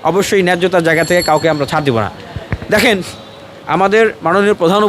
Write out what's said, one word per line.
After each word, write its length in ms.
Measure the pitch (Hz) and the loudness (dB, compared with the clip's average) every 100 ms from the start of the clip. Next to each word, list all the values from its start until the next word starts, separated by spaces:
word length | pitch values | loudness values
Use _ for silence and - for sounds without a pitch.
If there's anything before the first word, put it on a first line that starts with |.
| 160 | -2
অবশ্যই 320 | 185 - 202 180 | 0 0 0 2
ন্যায্যতার 380 | 175 185 180 165 | 0 0 0 2
জায়গা 160 | 160 160 | 0 2
থেকে 120 | 175 156 | 0 2
কাউকে 180 | 156 160 | 0 0
আমরা 120 | 151 135 | -2 -2
ছাড় 140 | 160 139 | -2 0
দিব 100 | 113 | 0
না। 60 | 98 - - - - - - | -2 -8 -14 -14 -10 -10 -2
দেখেন, 240 | 208 247 196 - - - - - - - | 2 2 0 -4 -14 -20 -20 -20 -16 -4
আমাদের 300 | 170 196 220 220 - | 0 2 2 2 0
মাননীয় 320 | 165 190 202 202 | 0 2 2 2
প্রধান 200 | 170 202 | 2 2